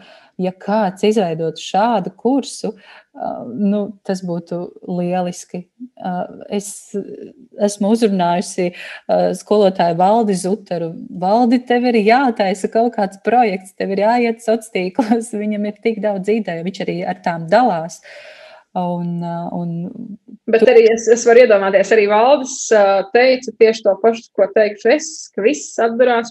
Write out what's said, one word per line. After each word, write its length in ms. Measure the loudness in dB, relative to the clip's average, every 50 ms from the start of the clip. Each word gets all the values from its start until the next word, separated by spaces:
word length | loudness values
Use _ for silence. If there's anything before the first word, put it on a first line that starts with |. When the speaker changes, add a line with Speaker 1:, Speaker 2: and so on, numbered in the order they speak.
| -16 -20 -20 -20 _ _ _ -6
Speaker 1:
Ja 160 | -6 -6 -6
kāds 480 | -6 -6 -2 -2 0 0 -2 -2 0 0
izveidotu 560 | 2 2 2 0 -2 -4 -4 -4 -6 -6 -8
šādu 540 | -14 -4 0 0 2 2 0 0 -2 -4 -10
kursu, 540 | _ _ -2 0 0 -2 -4 -10 -8 -8 -8 -8 -10 -18 -20 -20 -20 _ _
ā, 200 | _ -12 -10 -10 -10 -10 -12
nu, 380 | -12 -6 -2 -2 0 0 -2 -4 -6 -8 -14 _ -8
tas 140 | -6 -6 -4
būtu 380 | -6 -6 -6 -6 -8 -8 -8 -8 -10 -14 -16 -10
lieliski. 800 | -8 -4 -4 -2 -2 -2 -2 -4 -4 -6 -10 -16 _ -14 -14 -14 _ _ _ -20 -20 _
Ā, 180 | -12 -10 -8 -6 -6 -8 -10 -12 -18 -12
es 240 | -8 -8 -8 -8 -8 -16 -16 -18 -10 -10 -10 -10 -10 -14 -16 -16 -18 -20 _ -20 _ _ -2
esmu 340 | -2 -2 -2 -2 0 0
uzrunājusi, 800 | 2 2 2 0 2 2 0 0 0 -2 -2 -4 -4 -4 -4 -4
ā, 480 | -4 -8 -16 -18 -18 -18 _ -2 0 2 2 0 -2
skolotāju 640 | -4 -2 0 2 4 4 2 2 2 0 0 2 2
Valdi 380 | 2 2 4 2 2 0 -2 -2
Zuteru. 540 | -2 -4 -4 -4 -6 _ -6 -6 -6 -8 -10 -12 -16 -14
Valdi, 480 | -10 -4 -2 0 2 2 4 4 2 0
tev 300 | 2 0 0 2 2 2
ir 80 | 2 2
jātaisa 720 | 4 4 4 4 4 0 0 0 -2 -2 -2 -4 -6 -2
kaut 220 | 0 0 0 0 0
kāds 240 | -2 -4 -4 -4 -6
projekts, 560 | _ 0 2 4 2 2 0 -4 -10 -14 _
tev 160 | _ -6 -4
ir 140 | -2 0 0
jāiet 340 | 2 2 2 0 0 -2 -4
soc 240 | -2 -2 -2 -2 -2
tīklos, 680 | -6 _ -4 -4 -2 -2 -2 0 2 0 -2 -2 -6 -8
<laughs> 80 | -6 -4
viņam 240 | -4 -4 -4 -4 -6
ir 120 | -8 -4 _
tik 160 | -4 -4 -2
daudz 320 | -2 -4 -4 -2 -2 -2
ideju, 320 | -2 -2 -2 -6 -8 -6 -6
viņš 200 | -8 -8 -6 -6 -6
arī 140 | -6 -4 -4
ar 160 | -6 -8 -4
tām 300 | -4 -6 -4 -4 -2 2
dalās. 480 | 2 4 4 2 0 -2 -6 -8 -12 -16 _ -20 -20 -20 -20 -20 -20 -20 -20 -20 -20 -20 _ _ _ -6
Un, 380 | -4 -4 -4 -4 -4 -6 -6 -6
ā, 180 | -6 -8 -8 -8 -8 -8
un 400 | -8 -8 -8 -6 -8 -8 -8 -10 -12 -14 -14 -14 -16 -18 _ -20 -20 -14 _
Speaker 2:
Bet 180 | 0 2 4
Speaker 1:
tu 80 | 6 6
Speaker 2:
arī 140 | 8 8 8 6
es, 200 | 4 2 2 2
es 140 | 2 2 4
varu 160 | 4 6 8 8
iedomāties, 460 | 6 6 4 2 2 2 2 2 4
arī 140 | 4 2 4 4
Valdis, 520 | 4 4 4 4 4 2 2 -6 -10 -10 -2 2
ā, 340 | 4 4 4 4 4 2 0 0
teica 420 | 2 2 4 4 2 0 -2 -10 2 _
tieši 260 | 4 4 4 2 0
to 120 | 0 0 2
pašu, 300 | 2 0 0 0 -8 _
ko 140 | _ -2 -2 0
teikšu 440 | 2 2 2 2 0 -2 0 2 2
es, 140 | 2 0 -8 -14 -16 -18 -12 _
ka 80 | -2 0
viss 360 | 0 0 -2 -6 -10 -4 -2
atdurās 480 | -2 -2 2 2 2 2 2 0 -2 -6